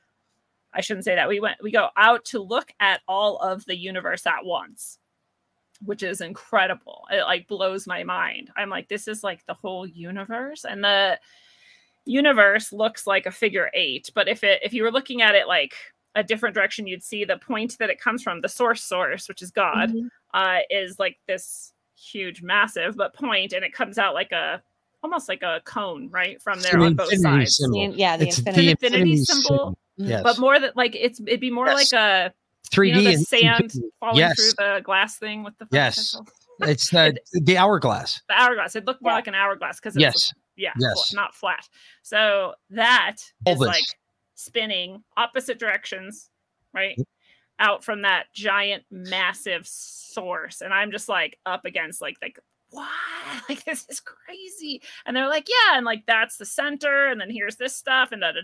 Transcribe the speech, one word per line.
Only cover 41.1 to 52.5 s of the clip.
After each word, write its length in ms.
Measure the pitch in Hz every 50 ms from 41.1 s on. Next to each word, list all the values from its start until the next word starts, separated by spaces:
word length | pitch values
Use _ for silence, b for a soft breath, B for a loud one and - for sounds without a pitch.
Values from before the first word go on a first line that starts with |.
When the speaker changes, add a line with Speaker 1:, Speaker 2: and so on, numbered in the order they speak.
Speaker 1:
fl-, 60 | 196
not 180 | 202 196 - -
flat. 340 | - 202 180 160 - - _ b b b b b b
So 520 | b - 220 214 220 214 202 196 190 175 - - _ _
that 460 | 190 226 226 240 254 226 175 208 214
is, 80 | - - - _ _
Speaker 3:
Bulbous. 240 | - 180 175 127 139 175
Speaker 1:
like, 160 | 175 160 156 - - - _ _ _ _ _ _ _
spinning 680 | - - - - 233 220 214 196 180 180 180 190 214 _ _ _
opposite 420 | 208 233 233 - 262 254 262 226 226
directions, 720 | 233 214 190 208 - - 196 190 190 196 214 - - _ _ _ _ _ _ _ _ _
right? 220 | - 190 190 196 -
Speaker 3:
Yep. 100 | 113 - - _ _ _ _ _ _ _ _ _ -
Speaker 1:
Out 260 | 208 208 196 - -
from 180 | - 214 202
that 300 | 202 196 185 170 - -
giant, 520 | _ 202 202 208 196 202 202 202 196 - - _
massive 760 | 196 185 185 185 185 190 185 180 196 - - 202 175 165 180 -
source. 920 | - - - - - - - - - 220 185 180 175 160 165 165 - -
And 100 | 175 190
I'm 180 | 190 196 208 208
just, 180 | 196 - - -
like, 300 | 202 175 156 147 - _ _
up 180 | 185 180 180 -
against, 340 | 185 - 175 160 156 180 -
like, 160 | - 180 - _
like, 160 | - 254 - - _ _